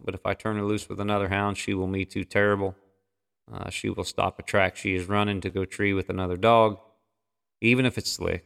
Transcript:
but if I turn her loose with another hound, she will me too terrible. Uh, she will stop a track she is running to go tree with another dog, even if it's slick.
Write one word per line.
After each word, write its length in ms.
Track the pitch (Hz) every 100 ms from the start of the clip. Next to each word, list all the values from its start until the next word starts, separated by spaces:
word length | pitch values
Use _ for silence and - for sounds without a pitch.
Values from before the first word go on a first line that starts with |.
but 100 | -
if 100 | 98
I 100 | 98
turn 240 | 98 110 104
her 40 |
loose 260 | 101 104 -
with 120 | 101
another 280 | 101 104 95
hound, 280 | 98 101 98
she 180 | -
will 140 | 95 92
me 160 | 98
too 180 | 95 101
terrible. 540 | 90 104 104 101 98 98 _ _ _ _ _ _ -
Uh, 160 | 98 92
she 200 | - 104
will 160 | -
stop 340 | 90 - 92 -
a 40 |
track 340 | - 104 92 -
she 180 | 104
is 140 | 92 90
running 320 | 104 104 98
to 100 | 95
go 140 | 95
tree 280 | 92 - 101
with 160 | 95 90
another 280 | 92 90 90
dog, 420 | 113 117 110 95 _ _ _ _ _ _ _ -
even 260 | 113 127 127
if 100 | 107
it's 140 | -
slick. 340 | - 87 87